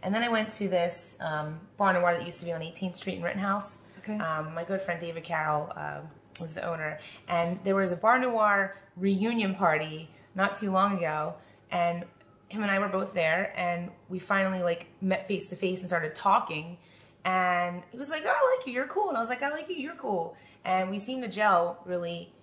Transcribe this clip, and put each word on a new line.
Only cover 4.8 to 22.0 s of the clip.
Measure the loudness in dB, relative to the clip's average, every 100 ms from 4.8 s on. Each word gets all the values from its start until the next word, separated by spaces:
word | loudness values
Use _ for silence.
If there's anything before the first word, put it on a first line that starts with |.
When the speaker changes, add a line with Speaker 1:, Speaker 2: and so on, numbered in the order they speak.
Speaker 1:
friend | -2 -4
David | -4 -8
Carroll, | -4 -2 2 0 -2 -8
uh, | -8 -8 -12 -18 -14 -10
was | -8
the | -6
owner. | -4 -4 -4 -6 -12 -18 -4
And | 0 0 0
there | 2 2
was | 2
a | 2
Bar | 4 4
Noir | 4 4 4 4 2 -4 -18 -2
reunion | 2 4 2 2 0
party | 2 4 4 0 -8 -12 -18 -14
not | 0 0
too | 0 0
long | 4 4 4
ago, | 0 0 -2 -6 -16 -20 -6
and | 0 2 0 -6 -16 -20 -20 _
him | -4
and | 0
I | 0
were | 2
both | 0 -2
there, | 0 2 2 0 -2
and | -2 -2 -4 -12 -10
we | -10
finally, | 0 2 2 2
like, | 0 -2 -6 -4
met | 0 0 0
face | -2 -2
to | -2
face | -2 -2
and | -2
started | -2 -2
talking. | 0 4 4 4 -6 -8 -12 -18 -20 -20 -6
And | 0 2 4 2 0 -4 -10
he | -10
was | -6
like, | -4
"Oh, | 2
I | 4 6 4
like | 0
you, |
you're | -4 -2
cool." | 0 0
And | 0
I |
was | -2
like, | -2
"I | -2
like | -2 -6
you, |
you're | -6 -6 -6
cool." | -2 -2 -2 -8 -20 -10
And | -2 0 0
we | -2
seemed | -4 -4
to | -4
gel | 2 6 6 4 -2
really | -6 -4